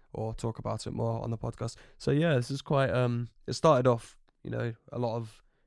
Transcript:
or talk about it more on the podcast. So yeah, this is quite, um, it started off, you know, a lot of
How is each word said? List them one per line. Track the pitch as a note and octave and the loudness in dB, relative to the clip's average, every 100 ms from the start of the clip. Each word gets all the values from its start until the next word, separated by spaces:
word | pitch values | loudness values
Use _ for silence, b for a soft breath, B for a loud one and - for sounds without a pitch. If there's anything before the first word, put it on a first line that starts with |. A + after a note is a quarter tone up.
| _ | _
or | - A2 | -8 -6
talk | A2 A2+ - | -4 -6 -4
about | G#2+ A2 - | -6 -6 -6
it | |
more | A2+ A#2 A2+ | -4 -2 -2
on | A2+ | -4
the | A2+ | -4
podcast. | A#2 - A#2+ - B B | -6 -6 -8 -10 B B
So | - | 0
yeah, | C#3+ E3+ C3+ | 2 4 2
this | A#2+ | 0
is | C#3 | -6
quite, | - C#3 C3+ | 0 2 2
um, | B2+ B2 A#2+ A#2+ _ - | 2 2 0 -4 _ -8
it | |
started | B2+ D#3+ C3+ B2+ | 2 6 6 6
off, | A#2 - - _ _ | 4 -2 -20 _ _
you | - | -8
know, | A#2 A#2 A2+ - | -4 -4 -8 -10
a | A#2+ | -6
lot | A#2+ A#2 | -4 -4
of | A2 - _ _ | -8 -14 _ _